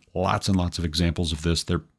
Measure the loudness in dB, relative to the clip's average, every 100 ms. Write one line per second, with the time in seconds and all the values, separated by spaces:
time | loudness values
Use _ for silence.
0 | _ -2 0 2 2 2 0 -2 -4 0
1 | 0 0 -2 -2 0 0 0 -4 -4